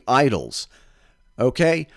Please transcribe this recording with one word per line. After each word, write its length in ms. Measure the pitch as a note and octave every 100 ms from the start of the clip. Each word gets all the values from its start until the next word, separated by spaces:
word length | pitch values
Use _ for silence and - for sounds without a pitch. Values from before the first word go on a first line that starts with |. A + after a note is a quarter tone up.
| -
idols. 640 | C3 C#3+ G2 A#1+ - - _ _ _ _ _ _ -
Okay? 480 | B2 - E3 E3 D3+